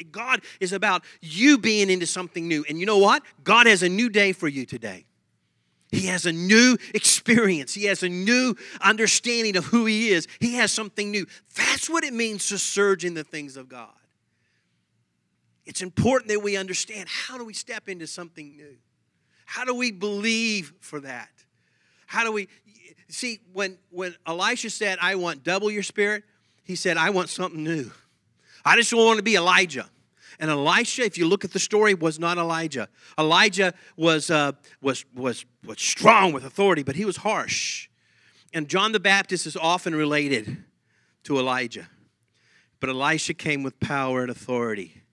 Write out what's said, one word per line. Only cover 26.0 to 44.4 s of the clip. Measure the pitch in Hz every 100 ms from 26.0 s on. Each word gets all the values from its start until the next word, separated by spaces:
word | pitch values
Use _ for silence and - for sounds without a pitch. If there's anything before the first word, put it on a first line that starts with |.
| 202 208 - _ _ _
he | - 175
said, | 185 165
"I | 165
want | 190 165
something | - 180 165
new. | 156 160 113 - _ _ _ _ _ _
I | - 208
just | 226
don't | 233 226
want | 220
to |
be | 202 196
Elijah." | 175 185 185 131 - _ _ _ - -
And | 156
Elisha, | 147 143 196 233 -
if | 226 -
you | 165
look | 196
at | 190
the | 185
story, | - 208 214
was | 190 165 151
not | 170 175
Elijah. | 170 165 160 131 104 _ - -
Elijah | 156 170 220 180 185 - - -
was, | 165 156 -
uh, | 156 143 135 _ -
was, | 135 127 - 127
was, | 127 113 - _ 110
was | 107
strong | - - 196 226 190
with | 139 131
authority, | - 202 160
but | 139 143
he | 208
was | -
harsh. | 214 190 - - - - - _ _ _ _ _ _
And | 165 143
John | 185 214
the | 214
Baptist | 196 196 190 175 165
is | 165
often | 160 180 180 156
related | 151 147 147 123 104 151 - _ _ _ _ _
to | - 135
Elijah. | 131 127 120 104 85 _ _ _ _ _ _ _ _ _
But | 131
Elisha | 131 139 160 -
came | 165 160 143
with | 135 -
power | - 143 131 127
and | 123
authority. | 120